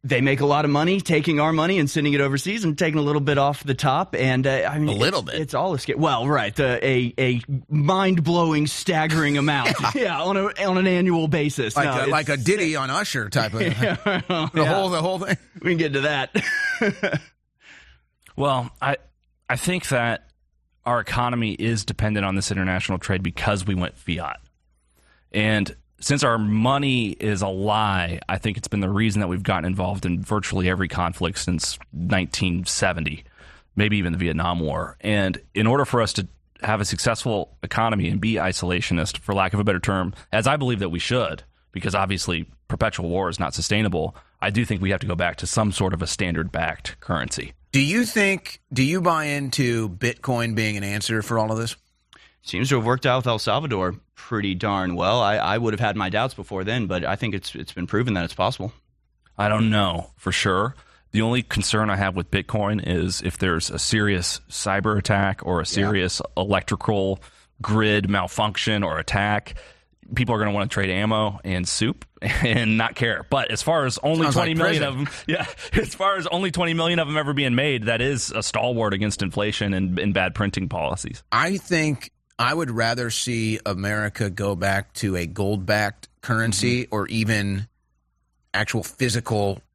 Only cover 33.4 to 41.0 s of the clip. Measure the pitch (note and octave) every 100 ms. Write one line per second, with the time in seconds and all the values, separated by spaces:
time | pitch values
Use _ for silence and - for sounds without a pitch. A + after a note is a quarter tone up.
33.4 | - - _ - G#2 G#2 F2 D#2+ E2+ D#2+
34.4 | E2+ F2 D#2 D2+ E2 - G#2 G#2 F#2+ F#2
35.4 | - A2 A2 C3+ C3+ B2 A2 - F#2 -
36.4 | _ - - G#2+ G2+ F#2+ C3 A2 C3 G#2
37.4 | - - G2+ - A2+ G#2+ E2 G2+ G#2+ G#2+
38.4 | F2+ F2+ F2+ F2 - E2+ D#2 - - G2
39.4 | F#2 G#2 G#2 F#2 - F#2+ F2+ - - G#2+
40.4 | A#2+ D3+ C3 A2+ F#2+ E2+